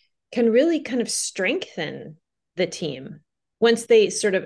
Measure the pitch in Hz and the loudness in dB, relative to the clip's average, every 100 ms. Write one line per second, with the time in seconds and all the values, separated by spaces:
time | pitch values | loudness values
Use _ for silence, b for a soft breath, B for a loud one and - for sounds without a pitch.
0 | b _ _ 240 233 233 330 311 262 247 | b _ _ 0 4 4 4 0 -2 -4
1 | 220 - - - 190 370 - 190 147 135 | -4 -4 -6 -4 -2 -4 -6 -8 -8 -10
2 | 160 156 _ _ _ - 180 - 156 131 | -16 -20 _ _ _ -4 -4 -4 -8 -10
3 | 135 147 _ _ _ - 233 233 - 226 | -14 -18 _ _ _ 0 2 2 4 6
4 | 185 - 208 185 | 4 0 0 0